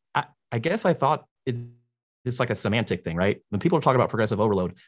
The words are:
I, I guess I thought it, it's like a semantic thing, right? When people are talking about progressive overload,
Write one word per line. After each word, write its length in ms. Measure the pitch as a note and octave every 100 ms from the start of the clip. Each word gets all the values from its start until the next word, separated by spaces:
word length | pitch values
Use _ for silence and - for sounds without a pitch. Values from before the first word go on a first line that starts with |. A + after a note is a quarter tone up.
| _ C#3
I, 80 | - _ _
I 80 | A#2
guess 260 | C#3+ A3
I 100 | F#3+
thought 320 | D#3+ C#3 D3 - _ -
it, 100 | A#2+ A#2+ - _ _ _ _ B2
it's 140 | B2
like 80 | B2
a 40 |
semantic 500 | - G#2 A2+ - F2+
thing, 120 | E2+ E2
right? 260 | G2 - _
When 100 | G2+
people 160 | E3+ E3+
are 60 |
talking 140 | C#3+ B2+
about 120 | G2
progressive 320 | A2 G#2+ G2+
overload, 340 | A2 G2 F2 -